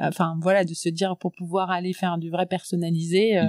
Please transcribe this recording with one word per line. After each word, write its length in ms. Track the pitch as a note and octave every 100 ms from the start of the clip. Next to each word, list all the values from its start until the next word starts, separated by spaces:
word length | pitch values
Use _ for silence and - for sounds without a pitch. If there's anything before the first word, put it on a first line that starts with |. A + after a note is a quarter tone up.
enfin, 380 | E3 F3 E3 E3
voilà, 220 | F3 G3
de 100 | F3+
se 140 | D#3+ E3+
dire, 280 | E3 G3 F3+
pour 140 | F3+
pouvoir 380 | - F3 F#3+ F#3
aller 220 | F3+ F3+
faire 260 | F3+ F3+ E3+
du 120 | E3
vrai 160 | F3 F3+
personnalisé, 920 | F#3 - F3 E3+ E3 E3 F#3 A3
euh, 60 | G3